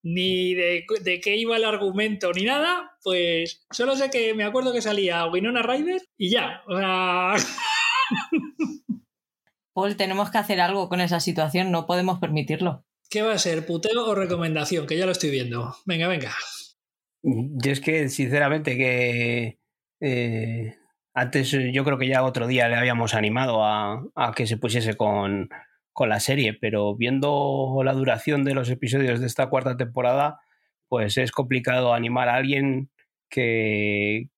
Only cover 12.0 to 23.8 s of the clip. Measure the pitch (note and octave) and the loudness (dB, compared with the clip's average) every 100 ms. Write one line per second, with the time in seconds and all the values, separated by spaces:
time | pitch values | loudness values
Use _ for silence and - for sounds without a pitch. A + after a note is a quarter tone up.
12 | F#3 F3+ E3 D3+ C#3+ D#3 F3+ C#3 _ _ | 2 0 0 0 0 0 0 -2 _ _
13 | _ G#3+ A3 G#3 F#3 D#3+ D#3+ E3 G#3 A#3 | _ 0 0 2 0 -2 -2 -2 0 0
14 | A3+ G3 F#3 F3 E3 D#3 D3 F3 D3 D#3+ | 0 0 0 0 0 0 0 -2 0 0
15 | F#3 F3 D3+ C3+ B2 A#2+ A#2+ - - E3 | 0 0 0 0 -2 -4 -6 -8 -4 0
16 | E3+ E3+ A#2 - - - - _ _ _ | 0 -2 -4 -8 -10 -14 -18 _ _ _
17 | _ _ - A#2 C3 C#3+ B2+ C3+ - D#3+ | _ _ 0 0 -2 -2 -2 0 0 0
18 | C#3 C#3 B2+ C#3+ C#3+ D#3 D3 B2 C3 B2 | 0 -2 0 2 2 2 0 0 2 2
19 | B2 A#2+ A#2+ A#2+ A#2 - _ _ _ _ | 2 0 0 0 -4 -8 _ _ _ _
20 | D3 B2 A#2+ A2 A2+ A#2 A2+ - _ _ | -2 0 0 -2 -4 -4 -8 -12 _ _
21 | _ B2+ B2+ C#3+ B2+ C#3 B2+ C3 C#3 C3+ | _ -2 0 0 2 0 0 0 0 0
22 | C3 C3 C3 B2+ A#2 B2+ A#2+ A#2 B2 A#2+ | 2 2 2 0 0 4 4 4 2 2
23 | A2+ A2 G#2+ A#2 C3 A2+ G#2+ G#2+ | 0 2 2 2 2 2 2 2